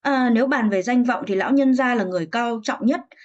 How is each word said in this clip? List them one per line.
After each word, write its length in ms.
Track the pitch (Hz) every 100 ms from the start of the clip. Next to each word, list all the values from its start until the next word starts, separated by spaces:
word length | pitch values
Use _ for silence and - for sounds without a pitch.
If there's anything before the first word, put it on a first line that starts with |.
À, 280 | 269 269 247
nếu 140 | 226 262
bàn 240 | 277 220
về 120 | 196
danh 220 | 185 247
vọng 200 | 240 240 196
thì 80 |
lão 180 | 190 -
nhân 220 | 277 269
gia 200 | 254 254
là 100 | 240
người 240 | 185 180 160
cao 280 | 233 240 233
trọng 240 | 220 - 220
nhất. 140 | 294 - -